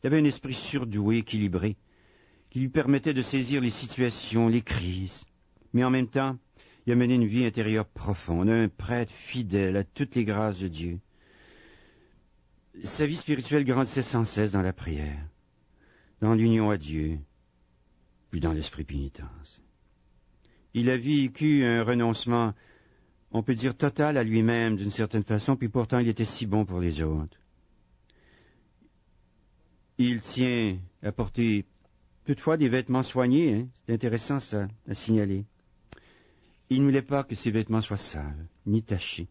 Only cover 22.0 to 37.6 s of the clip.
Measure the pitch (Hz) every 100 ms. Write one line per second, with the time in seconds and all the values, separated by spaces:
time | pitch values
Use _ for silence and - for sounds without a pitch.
22 | 117 110 - 120 117 104 _ _ _ _
23 | _ _ _ 113 110 117 131 120 147 139
24 | 151 143 110 113 113 117 117 104 101 101
25 | 110 110 104 107 - 131 117 127 113 123
26 | 117 107 110 - 110 104 98 90 87 76
27 | 80 78 78 _ _ _ _ _ _ _
28 | _ _ _ _ _ _ _ _ _ _
29 | _ _ _ _ _ _ _ _ _ _
30 | 123 117 - - 127 120 110 92 90 _
31 | 104 - 113 - 117 104 - _ _ _
32 | _ _ - 143 - 160 139 127 123 127
33 | 127 127 123 135 165 107 127 - - 117
34 | 120 113 - 143 - 107 101 107 - 104
35 | - 110 101 98 104 _ _ _ _ -
36 | _ _ _ _ _ _ _ 131 139 135
37 | 131 139 135 110 123 110